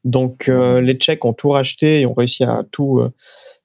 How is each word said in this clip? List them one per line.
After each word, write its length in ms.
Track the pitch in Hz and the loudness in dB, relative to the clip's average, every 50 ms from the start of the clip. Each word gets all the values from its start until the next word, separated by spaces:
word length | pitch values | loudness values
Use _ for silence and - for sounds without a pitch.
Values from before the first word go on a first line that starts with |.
| - | -4
Donc, 460 | 127 123 131 131 127 127 _ - 139 | 0 0 0 0 -2 -6 _ -2 0
euh, 320 | 127 127 127 123 123 127 | 2 2 2 2 2 2
les 140 | 127 127 131 | 2 2 0
Tchèques 280 | 131 - - 160 156 - | 0 0 -2 -2 0 -2
ont 100 | 117 120 | -4 -4
tout 160 | - - 143 | 0 0 0
racheté 520 | 143 139 135 135 - - 160 151 156 147 | 0 0 0 -2 -4 0 0 2 2 2
et 40 | 135 | 2
ont 80 | 120 120 | 0 0
réussi 300 | 123 120 123 - - 127 | 0 -2 -2 0 -2 -2
à 200 | 120 113 113 107 - | -2 -2 -4 -6 -8
tout, 280 | - - 143 139 135 123 | -6 -4 -2 0 0 0
euh, 120 | 120 123 - _ _ - - - - - - _ | 0 -2 -6 _ _ -20 -20 -20 -20 -20 -20 _